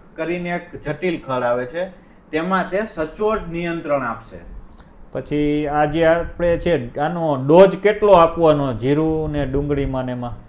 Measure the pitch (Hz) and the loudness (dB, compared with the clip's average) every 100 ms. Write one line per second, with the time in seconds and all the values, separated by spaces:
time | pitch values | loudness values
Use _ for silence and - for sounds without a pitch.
0 | - - 160 175 175 175 175 - 147 143 | -18 -8 -6 -6 -4 -6 -8 -12 -10 -6
1 | 180 165 - 127 123 123 127 170 190 - | -4 -4 -4 -2 0 -2 -4 -6 -8 -10
2 | - - - 156 175 190 - 185 220 - | -20 -20 -8 -4 -2 -2 -2 -2 -4 -6
3 | 156 - 214 214 170 165 170 165 151 143 | -8 -2 -2 -2 -4 -6 -4 -4 -2 -2
4 | 120 110 - 87 85 - - - - - | -2 -8 -12 -18 -18 -18 -18 -20 -20 -20
5 | - 135 131 147 147 147 147 151 151 156 | -12 -10 -4 -2 0 0 0 0 0 2
6 | 165 170 165 - 175 165 175 156 117 139 | 4 2 0 -2 0 0 0 -2 -2 -4
7 | 156 175 160 135 135 170 196 - 202 214 | -4 -2 -2 -2 6 8 8 6 0 2
8 | 208 180 165 170 160 147 139 110 123 147 | 6 6 6 4 4 4 0 -2 0 0
9 | 160 156 156 147 135 139 147 143 135 131 | 0 -2 -4 -4 -2 -2 -2 -2 -2 -4
10 | 127 123 120 117 | -4 -6 -8 -10